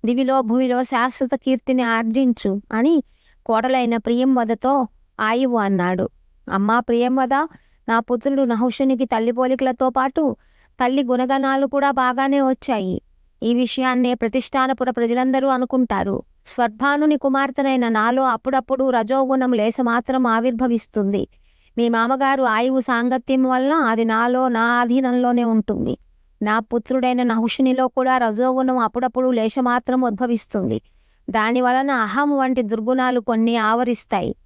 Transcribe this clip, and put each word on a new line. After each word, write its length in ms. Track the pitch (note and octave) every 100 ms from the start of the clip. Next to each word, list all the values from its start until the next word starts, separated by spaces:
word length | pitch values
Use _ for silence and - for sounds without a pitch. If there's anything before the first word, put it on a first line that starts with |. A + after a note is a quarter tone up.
దివిలో 360 | A3+ A#3+ C4 C4+
భూమిలో 420 | A#3 A#3+ C4 B3
శాశ్వత 480 | B3+ B3 B3 - B3+
కీర్తిని 480 | C#4 - C4 - B3+
ఆర్జించు" 760 | A#3+ A3+ A3+ A3 C4 A3+ - G3 -
అని 300 | A3 C4+ E4 - _ _ _ -
కోడలైన 500 | A3 A#3+ C4 A#3+ A#3
ప్రియంవదతో 880 | A3+ A#3+ C4 B3+ A3+ A#3 B3+ C#4 A#3+ _ _ -
ఆయువు 380 | G#3+ A#3 C4 A#3+
అన్నాడు. 500 | G3 G3 F3+ F#3 - _ _ _ -
"అమ్మా 300 | F3+ G3+ A#3
ప్రియంవద, 540 | A#3+ A#3 B3 C4 C4 C4+ D#4+ - _ _ -
నా 120 | A3+
పుత్రుడు 420 | A#3 B3 C#4 C#4
నహుషునికి 600 | C4 A3+ B3+ - C4+ C4
తల్లి 280 | C4 A3+ A3+
పోలికలతో 560 | A#3+ B3+ C4 C4 B3 C4
పాటు 480 | B3+ C4 D4 D4 - _ _ _ _
తల్లి 180 | B3 C4+
గుణగణాలు 640 | B3+ B3 B3+ C4+ C4+ C4+ C#4
కూడా 240 | C#4 C#4
బాగానే 520 | C4 B3+ B3 C4+ C#4
వచ్చాయి. 600 | C4+ C4 - A3+ F#3 F3+ _ _ _ _
ఈ 120 | A3+
విషయాన్నే 600 | A#3+ B3+ - B3+ B3 B3
ప్రతిష్టానపుర 760 | B3 A#3 B3 - C4+ C4 C4+ B3+
ప్రజలందరూ 580 | A#3+ A#3 A#3+ C4 C4 C4+
అనుకుంటారు. 720 | C4 B3+ C4 B3 G3 G3 G3 - _ -
స్వర్భానుని 680 | - A#3 G#3+ C4+ C#4+ D4+ D4
కుమార్తెనైన 720 | C#4 C4+ C#4 C4+ C#4 C4 A#3+
నాలో 340 | A3 A3 B3+
అప్పుడప్పుడు 680 | C4 A3+ C4 C4 B3 C4 C4
రజోగుణం 640 | B3+ A3 C4 C4+ C4+ B3
లేసమాత్రం 720 | B3 G#3+ A3+ A#3 A#3 - C4 B3
ఆవిర్భవిస్తుంది. 1040 | A3+ A#3+ A#3 B3+ A#3 - G#3+ G3 G3+ - _ _ _ _ -
మీ 100 | A#3
మామగారు 540 | A3+ A#3 C4 C4+ C4+
ఆయువు 380 | B3+ A3 B3 C4
సాంగత్యం 640 | B3 A#3+ A#3+ B3+ - C4
వలన 280 | C4 B3+ C4+
అది 320 | D#4+ B3+ A3+
నాలో, 440 | A3+ A3 A#3+ B3+ C4
నా 120 | A#3
ఆధీనంలోనే 840 | A#3 A#3+ A#3+ B3 C4 B3 B3 A#3+
ఉంటుంది. 540 | A#3 A3 G#3+ G#3 - - _ _ _ _
నా 160 | G#3 A3
పుత్రుడైన 640 | A3 A#3 - C4 B3+ B3
నహుషునిలో 680 | B3 A3+ A3+ - C4 B3+ B3+
కూడా 300 | - B3+ B3+
రజోగుణం 600 | A#3 G#3+ B3+ B3+ C4 B3+
అప్పుడప్పుడు 520 | A3+ A#3+ B3 B3 B3+
లేశమాత్రం 680 | A#3+ A3 C4+ B3 B3 B3 B3+
ఉద్భవిస్తుంది. 840 | B3+ G3+ B3 A#3 - G#3+ C3+ A2+ _ _ _ _ -
దాని 300 | A3 G#3+ B3
వలన 300 | B3 C4 C4+
అహం 460 | C4 G#3+ G#3+ D4 C#4+
వంటి 260 | C4 B3
దుర్గుణాలు 580 | A3 A3 A3 C4 B3+ B3
కొన్ని 360 | A#3 A3+ A3+ A#3
ఆవరిస్తాయి. 800 | G#3+ A#3 B3 A#3 - G3+ C3+ -